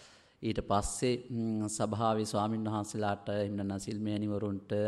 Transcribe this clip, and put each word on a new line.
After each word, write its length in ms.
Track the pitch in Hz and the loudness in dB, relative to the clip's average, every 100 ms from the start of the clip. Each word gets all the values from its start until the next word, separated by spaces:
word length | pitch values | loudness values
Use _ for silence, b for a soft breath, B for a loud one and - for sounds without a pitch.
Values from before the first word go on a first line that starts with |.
| B B B B | B B B B
ඊට 180 | 110 104 | -4 -2
පස්සේ, 640 | - 101 104 - 127 123 - | 2 2 2 0 2 2 -2
ම්, 380 | 120 113 110 107 | -2 0 0 -2
සභාවේ 580 | - 110 110 113 110 107 | 0 0 2 2 2 2
ස්වාමින් 380 | 104 107 110 | 2 2 0
වහන්සේලාට 680 | 107 110 104 110 104 101 - | 0 -2 -2 -2 0 0 -2
එහෙම 260 | 104 101 101 | -2 0 -2
නැත්නම් 240 | 98 98 | -2 -4
සිල් 200 | - 107 | -4 -4
මෑණිවරුන්ට 720 | 107 104 104 104 104 98 - 104 | -2 0 0 0 0 -4 -2 0